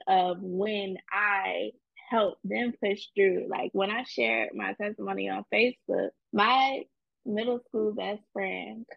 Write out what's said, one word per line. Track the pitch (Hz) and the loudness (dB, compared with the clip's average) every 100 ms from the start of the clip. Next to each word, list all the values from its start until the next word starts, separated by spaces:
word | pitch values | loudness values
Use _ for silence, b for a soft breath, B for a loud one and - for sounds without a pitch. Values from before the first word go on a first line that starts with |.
| - | 2
of | 190 180 180 | 4 4 0
when | 190 180 214 208 196 185 - | -4 -2 0 -2 -4 -8 -6
I | 196 208 196 190 180 214 - _ _ - | -2 0 0 0 -2 -4 -8 _ _ -2
helped | 226 202 - | 2 2 0
them | 190 214 240 240 | -4 -2 -2 -2
push | 208 202 - | -2 -2 -2
through. | - 196 180 - | 2 4 4 0
Like, | - - | -4 -2
when | 196 196 | 0 0
I | 226 | -2
shared | 254 - 113 113 - | -4 0 2 2 0
my | - 98 | -4 -6
testimony | 101 104 - 98 98 98 | -4 -6 -6 -6 -4 -2
on | 135 202 | -4 0
Facebook, | 214 240 - - 92 - - _ | 2 2 2 -2 -2 -2 -6 _
my | 202 214 262 269 269 - _ _ _ | 2 4 6 4 0 -8 _ _ _
middle | 240 208 233 240 - | -4 -2 0 -2 -2
school | 220 214 | -2 0
best | 208 190 208 _ | 0 -4 -6 _
friend | - 190 185 202 220 233 | -6 -4 -4 -8 -10 -12